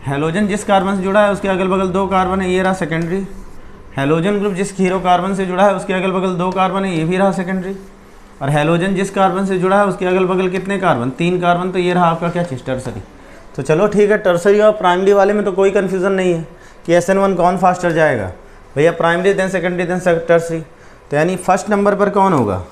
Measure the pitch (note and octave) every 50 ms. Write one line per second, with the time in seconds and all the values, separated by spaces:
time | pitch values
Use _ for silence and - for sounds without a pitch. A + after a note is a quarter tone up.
0 | - C#3 C#3 C#3+ D3+ D#3+ E3 G3 G#3+ G3 G3 G#3 G#3 - G3+ F#3+ F#3 F#3+ G3+ G3
1 | F#3 G3 F#3+ G#3+ G#3 G3+ G3+ F#3+ G3+ G3 F#3+ F3+ F#3+ F#3 F#3 F#3+ G3 F#3 E3+ F#3+
2 | G3 F#3 G3 F#3 F#3 F3+ F#3 F#3+ F#3+ F3+ F3+ F#3 F#3 F#3 F#3+ F#3 F3 D3+ D#3+ E3
3 | E3+ E3 F3 G3 G3 F#3+ - - - - - - - - - - - - - -
4 | C#3 C#3 D#3 E3 E3 G3 G#3 G3+ G3 G#3 F#3+ E3+ F3 - - - F#3+ F#3 F#3 F#3+
5 | F3 F3+ F3+ F3 F3 F#3+ G3+ F3+ F#3+ F#3 F3+ F3+ G3 G#3 F#3+ F3+ - - F#3+ F#3
6 | F#3 F#3+ F3+ F#3+ F#3 F#3+ F#3 E3+ F3 F#3 F3+ F#3+ F#3 F#3 F3 G3 G3 F#3+ F3+ D#3+
7 | D#3+ D#3+ F3+ F#3 G3 G3 F#3+ F3 F#3 E3+ F3+ F#3+ F3+ F#3 G3 F#3+ - - - -
8 | - - - - - - - - C#3+ C3+ C#3+ D3 D3+ D#3 E3+ E3+ F3+ G3 G3+ F3
9 | G3 F#3+ - G3+ F#3+ F#3+ F3 F#3+ G3 F#3+ G3 F#3 F3 F#3 G3 G3+ G#3 G3+ F#3 F3+
10 | F#3+ F3+ F#3 F#3 F#3 F3+ F#3+ F3+ F#3+ F#3 F3+ F#3+ E3+ F#3+ G3 G3 F#3+ F3+ D3 B2
11 | A#2 B2+ B2+ - E3+ F3 F3+ F3+ F3 F3 F3 F3 F3+ F#3 F3+ F#3+ F3+ F3 F3+ F3
12 | F3+ E3 E3+ E3+ F3 E3+ E3 F3 E3+ F3 - B2 - - C3 B2+ B2 B2+ G#2+ A2+
13 | - - - - - - - - - - - - C3+ C#3 D#3 D#3+ G3 G#3 - F#3+
14 | G#3 G3 G#3+ G#3 G#3+ G3 F3 E3+ - G#3 G3+ G#3 G#3 G#3+ G#3 G#3+ F#3 F3+ F3 F3+
15 | F#3+ G3 G3+ G3+ G3 G3 G#3 G#3 G3+ G3+ F#3 E3+ G3 G3 F#3+ G#3 G3 F#3 F3 F#3+
16 | F3+ G3 G3 F#3+ F#3 F#3 F3 E3 E3 - - - - - - - - - E3 F3
17 | E3+ - F#3+ G3 G3 G3 G3 E3+ E3+ F3 F#3 F#3 F3+ F#3 F3+ F3+ F3+ F3 E3 D#3+
18 | D#3+ D3+ C#3 A#2 G2 F#2 F2 - - - - - - - - C3+ C#3 E3 E3 E3
19 | E3+ E3 E3+ F3 F3+ G3 G3 - F#3+ F#3+ F#3+ F#3 E3 F3+ F3 F3 F#3 E3 F3+ F#3
20 | F3 F3+ E3+ D#3+ E3 - E3+ E3+ E3 E3+ E3 E3 D#3 - - - - - - -
21 | - - - C#3+ D#3 F3 F#3 F3+ - - F#3 F3+ - G#3 G#3+ G3+ G3+ G3+ G3 F#3
22 | G3+ G3+ F#3+ G#3 F#3+ F#3+ F#3 C#3+ A#2+ G#2 F#2+ F#2 F2+ -